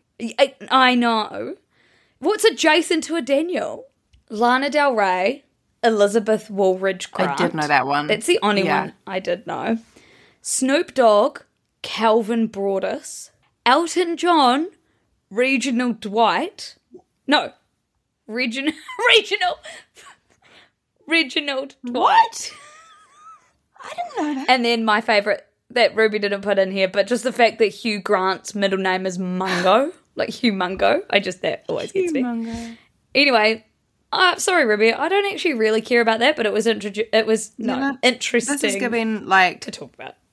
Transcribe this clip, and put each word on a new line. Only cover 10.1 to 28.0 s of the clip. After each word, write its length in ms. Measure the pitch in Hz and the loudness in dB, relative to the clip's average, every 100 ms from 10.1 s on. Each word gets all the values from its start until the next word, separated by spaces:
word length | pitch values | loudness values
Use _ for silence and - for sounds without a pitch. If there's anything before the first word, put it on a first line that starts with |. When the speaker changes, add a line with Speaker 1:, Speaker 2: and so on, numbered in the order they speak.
| _ _ _ | _ _ _
Speaker 1:
Snoop 540 | - - 262 294 370 | -8 -4 0 0 0
Dogg, 460 | - 233 208 262 - _ _ _ _ | 4 6 6 2 -2 _ _ _ _
Calvin 640 | - - 220 226 208 233 220 | -12 -2 2 2 2 -2 -2
Broadus. 800 | 196 196 190 190 254 - - - _ _ _ 233 | -2 -2 -2 -4 -8 -12 -18 -20 _ _ _ 4
Elton 500 | 285 339 349 339 339 | 4 2 -2 -2 0
John, 520 | 349 330 254 269 359 _ _ _ _ _ _ | 2 4 4 2 -2 _ _ _ _ _ _
Reginald 680 | 190 254 269 269 240 247 - | -2 0 0 0 -2 -2 -4
Dwight. 760 | 202 208 220 175 349 - - - _ - _ _ - | -4 0 2 2 -4 -10 -18 -20 _ -20 _ _ 0
No. 280 | 285 160 - _ _ _ _ _ _ - | 0 0 -10 _ _ _ _ _ _ -10
Regin-, 440 | 226 254 247 285 - - | -6 -4 -2 -4 -6 -12
<laughs> 180 | 1017 466 | -2 2
Reginald, 480 | 453 415 415 359 - - - _ _ - - _ _ _ - _ _ _ _ - | 2 2 -4 -4 -6 -14 -20 _ _ -20 -20 _ _ _ -20 _ _ _ _ -2
Reginald 680 | 330 269 320 285 269 277 _ | 0 0 -4 -4 -6 -8 _
Dwight. 120 | 240 247 | -8 -4
Speaker 2:
What? 500 | 427 453 453 - - 1077 605 622 1077 1077 1077 1077 1077 1077 _ _ _ _ | 2 2 2 -2 -14 -16 -20 -20 -20 -20 _ _ -20 -20 _ _ _ _
I 60 | - | -16
didn't 220 | 622 698 508 302 | -10 -8 -4 -4
know 60 | |
that. 160 | 269 269 | -2 0
Speaker 1:
And 140 | 254 | 2
then 200 | 233 233 | 2 0
my 160 | 220 208 | 2 0
favourite 400 | 214 214 202 190 - _ _ | 2 0 2 -4 -6 _ _
that 240 | 240 220 208 | 2 2 4
Ruby 220 | 220 208 | 0 2
didn't 240 | 202 202 | -2 -2
put 160 | 202 196 | 0 0
in 120 | 190 | 0
here, 180 | 196 190 | 0 0
but 180 | 202 196 | 0 0
just 180 | 240 | 0
the 80 | 254 | -2
fact 260 | - 233 226 | 2 2 4
that 80 | 214 | 0
Hugh 320 | - 226 208 | 0 -6 -4